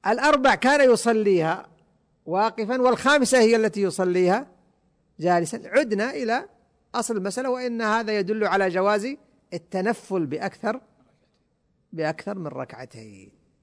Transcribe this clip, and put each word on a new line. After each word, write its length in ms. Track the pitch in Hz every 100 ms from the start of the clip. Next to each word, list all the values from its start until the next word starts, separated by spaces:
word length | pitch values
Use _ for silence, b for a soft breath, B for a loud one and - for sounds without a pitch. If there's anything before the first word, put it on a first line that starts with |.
| 185
الأربع 480 | 226 285 294 262 202
كان 360 | 254 285 262
يصليها 760 | 226 233 220 202 185 160 185 - _ _ _ _ _ -
واقفاً 560 | 185 220 220 208 254
والخامسة 580 | 247 233 254 294 254 254
هي 160 | 226 226
التي 260 | 220 202
يصليها 680 | 196 - 185 180 180 214 285 _ _ _ _ _ _ -
جالساً"، 420 | 170 175 165 233 -
عدنا 460 | 226 262 202 233
إلى 380 | 294 233 247 392 _ _ _ _ 233
أصل 220 | 233 220
المسألة، 320 | 190 220 262
وإن 320 | 254 254 233
هذا 380 | 220 220 214 208
يدل 280 | 185 220 202
على 220 | 196 190
جواز 460 | 180 196 208 233 285 _ _ _
التنفل 720 | 170 _ 190 196 - - 190 147
بأكثر، 560 | 147 196 - - 247 _ _ _ _ _ _ _ _ _ _ _
بأكثر 440 | 160 156 160 - 196
من 100 | 156
ركعتين. 920 | 135 131 113 127 113 110 98 95 _ _ _